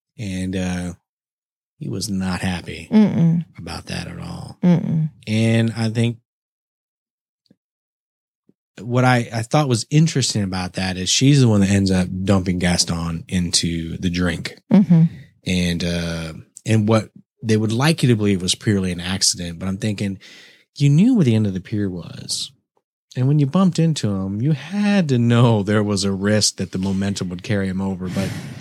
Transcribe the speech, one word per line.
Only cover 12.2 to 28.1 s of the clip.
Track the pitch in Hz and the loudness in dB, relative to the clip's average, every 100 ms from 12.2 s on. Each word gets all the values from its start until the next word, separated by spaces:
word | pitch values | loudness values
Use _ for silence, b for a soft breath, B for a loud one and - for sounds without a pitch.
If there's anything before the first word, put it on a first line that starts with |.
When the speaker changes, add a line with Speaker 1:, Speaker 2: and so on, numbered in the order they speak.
Speaker 1:
dumping | 98 98 92 90 | 2 2 2 0
Gaston | 87 87 - 82 85 82 - | 0 0 0 -2 -4 -6 -4
into | 92 85 - 85 85 82 82 | -2 0 -2 -2 -4 -6 -4
the | 90 | -4
drink. | 85 90 82 - - - | 0 -2 -2 -8 -12 2
Speaker 2:
Mm-hmm. | 196 170 165 165 B B _ - | 4 6 6 4 B B _ -4
Speaker 1:
And, | 90 87 85 | 0 0 -2
uh, | 87 87 85 82 80 80 - - | -2 -2 -4 -6 -8 -12 -20 -10
and | - 110 107 | 0 2 4
what | 110 95 - _ _ | 2 0 -14 _ _
they | 113 107 | 0 0
would | 110 | 0
like | 113 151 165 | 0 0 2
you | 127 | 2
to | 113 | 2
believe | 104 95 | 2 0
was | 90 | -2
purely | - 113 98 92 | -4 0 0 0
an | 87 | -4
accident, | 85 95 - 92 87 85 | -4 -2 -2 -2 -6 -6
but | 95 | -6
I'm | 95 | -4
thinking, | 110 101 101 95 B B B B B - | -4 -4 -6 -6 B B B B B 0
you | 143 | 4
knew | 147 233 | 4 4
where | 240 | 4
the | 127 | 4
end | 110 104 | 2 0
of | |
the | 92 | -4
pier | - 104 101 | -6 -4 -4
was. | 87 - - - - - _ _ _ _ _ _ 127 | -6 -12 -16 -10 -10 -10 _ _ _ _ _ _ -2
And | 131 | 0
when | 151 | 2
you | 135 | 2
bumped | 180 185 156 | 4 2 2
into | 165 147 107 | 0 0 -2
him, | 95 95 104 | -2 -4 -2
you | 139 | -2
had | 143 - 202 208 202 156 | -2 -4 -4 0 2 2
to | 120 | 2
know | 120 117 120 110 | 4 6 6 4
there | 98 107 | 2 0
was | 104 98 | 2 0
a | 98 | -2
risk | 95 101 107 - - | 0 2 2 0 -2
that | 92 | -6
the | 92 | -4
momentum | 98 95 98 95 92 | -2 -2 -2 -4 -6
would | 90 | -8
carry | - 101 95 | -4 -2 -2
him | 95 | -4
over, | 95 90 | -4 -4
but | 92 | -6